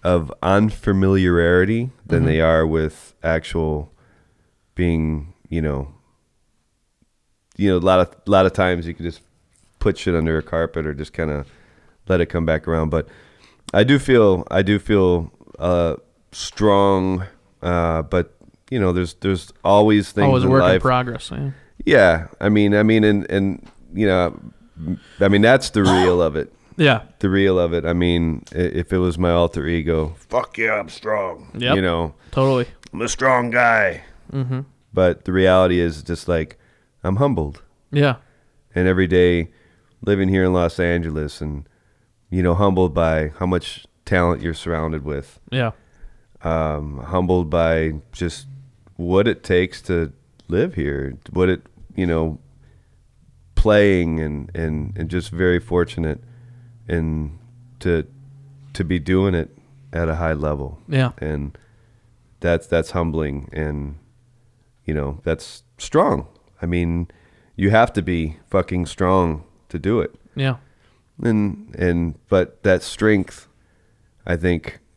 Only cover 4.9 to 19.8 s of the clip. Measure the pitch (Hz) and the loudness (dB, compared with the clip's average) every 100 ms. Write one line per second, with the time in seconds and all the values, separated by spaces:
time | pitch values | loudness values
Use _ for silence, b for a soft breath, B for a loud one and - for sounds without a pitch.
4.9 | 82 78 78 76 - _ 85 78 69 69 | 0 -2 -4 -8 -18 _ -4 -4 -4 -8
5.9 | - _ _ _ _ _ _ _ _ _ | -14 _ _ _ _ _ _ _ _ _
6.9 | _ _ _ _ _ _ - 98 92 92 | _ _ _ _ _ _ -2 0 2 4
7.9 | 92 90 - - 98 95 - 92 90 82 | 4 2 -2 0 4 4 2 0 0 -4
8.9 | 85 85 - _ _ _ _ _ _ - | -10 -10 -12 _ _ _ _ _ _ -4
9.9 | 92 - 85 80 80 76 82 82 - 78 | -2 -2 0 0 -2 -4 -4 -4 -4 -8
10.9 | 71 76 - 80 73 69 b b b b | -8 -12 -6 -6 -6 -10 b b b b
11.9 | b - 92 82 87 82 78 80 82 78 | b -2 0 0 -2 -2 -2 -2 -2 0
12.9 | 80 76 b b b b b - - 117 | -2 -6 b b b b b -4 0 4
13.9 | 143 135 127 104 90 - 90 98 104 - | 2 4 4 6 2 0 -2 0 0 2
14.9 | 104 92 87 82 _ - - 90 87 85 | 2 4 2 -2 _ -20 -8 -2 0 0
15.9 | 71 _ _ _ - - - 107 98 98 | -4 _ _ _ -14 -14 0 2 4 4
16.9 | 95 92 92 95 B _ _ 87 87 85 | 2 0 -4 -6 B _ _ -4 0 0
17.9 | 82 80 90 85 _ _ _ _ 131 95 | -2 -2 -2 -2 _ _ _ _ -2 0
18.9 | 87 90 - 98 92 - - - 101 | 0 -2 -4 -4 -2 -4 -6 2 4